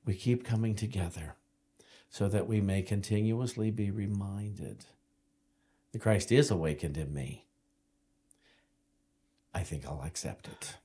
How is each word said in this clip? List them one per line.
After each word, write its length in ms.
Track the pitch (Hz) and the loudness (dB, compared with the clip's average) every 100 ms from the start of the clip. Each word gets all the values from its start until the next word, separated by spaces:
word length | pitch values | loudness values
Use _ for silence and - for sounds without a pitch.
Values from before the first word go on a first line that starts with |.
We 100 | - | -2
keep 280 | 98 120 120 | -2 2 0
coming 320 | - 110 113 | 2 0 2
together 600 | 104 107 98 85 82 78 - _ _ _ _ - - _ | 0 -2 -2 -4 -6 -12 -12 _ _ _ _ -20 -20 _
so 180 | - 98 | -2 2
that 200 | 101 98 | 2 2
we 120 | 107 | 2
may 200 | 98 95 | 4 2
continuously 880 | 92 101 98 104 110 113 123 - 110 | 2 -2 2 2 2 2 -2 0 -2
be 180 | 107 101 | 0 -2
reminded 920 | 101 101 101 98 101 104 98 76 - - _ _ _ _ _ _ _ _ _ _ | -2 -2 -2 -2 -6 -6 -8 -10 -12 -18 _ _ _ _ _ _ _ _ _ _
that 80 | 117 | -2
Christ 320 | 110 107 - | 4 4 6
is 200 | 127 143 | 6 6
awakened 460 | 92 78 73 80 73 | 2 2 0 -2 -2
in 160 | 71 | -4
me. 320 | 71 65 65 _ _ _ _ _ _ _ _ _ _ _ _ _ _ _ _ _ _ _ _ _ | -4 -6 -8 _ _ _ _ _ _ _ _ _ _ _ _ _ _ _ _ _ _ _ _ _
I 100 | 101 | -4
think 220 | 92 73 | -4 -6
I'll 160 | 67 76 | -6 -6
accept 460 | 76 - - - - | -6 -6 -8 -10 -14
it. 300 | - - - | -12 -14 -14